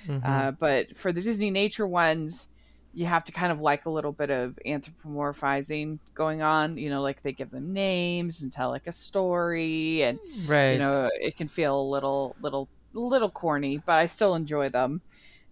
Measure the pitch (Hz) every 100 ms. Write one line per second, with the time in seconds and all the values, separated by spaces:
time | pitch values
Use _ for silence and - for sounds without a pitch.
0 | 156 139 127 135 135 139 156 131 - -
1 | 190 170 208 214 208 190 208 - 202 175
2 | 165 160 156 170 - - - - _ 165
3 | 170 170 165 170 180 151 151 143 165 156
4 | 147 143 143 131 123 - - 147 139 -
5 | 156 147 147 143 143 139 147 151 151 156
6 | - - 156 156 156 156 156 165 147 139
7 | 139 139 143 127 127 131 151 196 196 180
8 | 175 175 175 160 131 139 127 127 - -
9 | - 196 185 175 170 165 160 160 160 160
10 | 127 127 392 262 156 147 135 131 139 139
11 | 123 - 123 - 151 - 147 139 135 139
12 | 139 139 131 - 147 139 135 - _ 208
13 | 240 254 208 - 170 147 143 147 165 160
14 | 170 - 208 165 151 147 139 123 127 175
15 | - - - - -